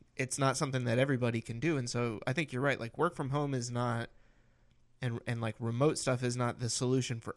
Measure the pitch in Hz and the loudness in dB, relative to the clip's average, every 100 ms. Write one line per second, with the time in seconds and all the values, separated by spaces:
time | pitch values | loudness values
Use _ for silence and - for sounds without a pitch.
0 | - - 127 - 135 127 139 131 120 120 | -18 -6 -4 2 2 2 0 0 2 2
1 | 139 127 120 117 - 117 151 147 120 120 | 4 2 2 0 -4 -4 0 0 0 -2
2 | 120 107 - 131 147 123 139 127 113 - | -2 -2 -2 -2 -2 0 0 0 -2 0
3 | 165 170 139 147 143 135 120 120 123 117 | 0 0 -2 0 0 -2 -2 -2 0 0
4 | 117 - - _ _ _ _ _ _ - | -4 -10 -20 _ _ _ _ _ _ -6
5 | 127 117 - 117 113 - 117 117 147 - | -4 -4 -4 -2 -2 -2 -2 2 2 2
6 | 135 123 127 123 120 107 117 - 123 131 | 0 0 0 0 -2 -2 -2 0 2 2
7 | 123 113 - | 0 -4 -8